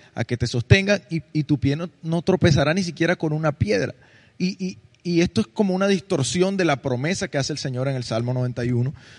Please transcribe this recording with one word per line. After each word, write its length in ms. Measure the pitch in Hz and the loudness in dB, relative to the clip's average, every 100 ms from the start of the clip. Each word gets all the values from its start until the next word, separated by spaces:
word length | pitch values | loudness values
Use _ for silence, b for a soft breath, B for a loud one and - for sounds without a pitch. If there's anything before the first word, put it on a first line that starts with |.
| b - | b -8
a 80 | |
que 140 | 113 123 | -6 -4
te 100 | 120 | -2
sostengan 560 | 123 117 196 95 104 - | -4 4 4 6 0 -2
y, 100 | 160 - | -8 -4
y 100 | 156 | -4
tu 160 | 147 147 | 0 0
pie 160 | 139 143 | 0 -2
no, 120 | 175 - | -4 -10
no 220 | 165 165 | -4 -2
tropezará 500 | 170 185 175 151 143 | 2 4 4 4 4
ni 80 | 175 | 2
siquiera 340 | 175 143 165 180 | -2 0 0 0
con 160 | 160 | -2
una 200 | 151 160 | -2 -2
piedra". 420 | 143 202 208 131 - b b b - | 0 0 0 -2 -6 b b b -4
Y, 180 | 185 - | -4 -2
y, 160 | 185 - - _ | -8 -8 -16 _
y 180 | - 170 | -2 2
esto 200 | 175 - | 2 2
es 60 | 214 | -2
como 280 | - 202 185 | 0 0 2
una 120 | 196 | 2
distorsión 720 | 196 - 170 127 180 185 196 | 2 0 0 0 0 0 2
de 80 | 175 | 0
la 160 | 139 | 0
promesa 460 | 139 123 143 190 185 | -2 -2 -2 -4 -4
que 100 | 147 | -4
hace 160 | 135 | -4
el 60 | 151 | -4
Señor 280 | 151 123 131 | -6 -4 -2
en 80 | 131 | -4
el 80 | |
Salmo 300 | 117 - 120 | -4 -2 -2
noventa 320 | 127 123 123 120 | -2 -2 -2 -2
y 60 | |
uno, 240 | 120 123 B B | 0 -2 B B